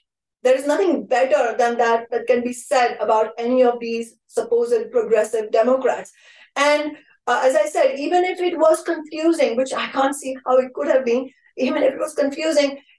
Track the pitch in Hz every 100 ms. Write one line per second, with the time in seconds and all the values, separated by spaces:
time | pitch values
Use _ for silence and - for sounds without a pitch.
0 | _ _ _ _ 254 269 285 311 381 247
1 | 202 240 269 294 240 214 240 240 240 226
2 | - 233 - 240 247 - - 262 240 -
3 | 214 220 220 - 240 254 247 233 233 233
4 | 233 _ _ - 226 233 233 233 - 240
5 | 208 214 220 226 214 233 233 262 254 -
6 | - _ _ - - - 294 294 302 -
7 | _ _ - 247 262 302 302 359 277 262
8 | 294 359 359 370 359 302 320 320 - 320
9 | - 311 320 330 247 226 262 240 233 269
10 | 269 277 262 262 - 254 254 - 294 262
11 | 240 240 269 - _ - 262 302 269 -
12 | - - 277 294 311 294 277 277 -